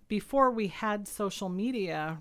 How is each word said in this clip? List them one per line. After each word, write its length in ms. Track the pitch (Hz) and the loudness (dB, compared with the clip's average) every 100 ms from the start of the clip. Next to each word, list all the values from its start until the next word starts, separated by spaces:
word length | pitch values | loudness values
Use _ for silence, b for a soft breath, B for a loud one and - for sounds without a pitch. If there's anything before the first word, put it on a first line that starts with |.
| - | -4
before 420 | 208 - 277 262 | -4 2 6 6
we 160 | 226 196 | 4 -2
had 400 | - 214 208 202 | -2 -2 -2 -4
social 400 | - 202 - 190 | -4 -4 -2 -4
media, 720 | 185 240 247 180 156 156 160 | -2 -2 -2 -2 -2 -4 -4